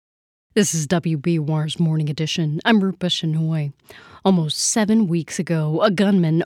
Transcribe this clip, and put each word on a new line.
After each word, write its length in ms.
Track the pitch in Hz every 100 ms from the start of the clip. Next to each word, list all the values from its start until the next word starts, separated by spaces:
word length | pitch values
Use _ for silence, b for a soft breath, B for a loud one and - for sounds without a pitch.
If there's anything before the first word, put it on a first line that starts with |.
| _ _ _ _ _
This 200 | 220 202
is 120 | 165 143
W 300 | 175 170 156
B 160 | 175
U 140 | 165 151
R's 300 | 156 156 -
Morning 280 | 160 156 151
Edition. 500 | 147 156 - 151 156
I'm 160 | 226 220
Rupa 260 | 190 185 180
Shenoy. 680 | - 160 156 160 160 147 - B B B B
Almost 320 | 196 180 156 -
seven 500 | - 233 208 220 190
weeks 320 | 170 147 -
ago, 440 | 170 160 151 160
a 80 | 214
gunman 520 | 180 202 202 165 165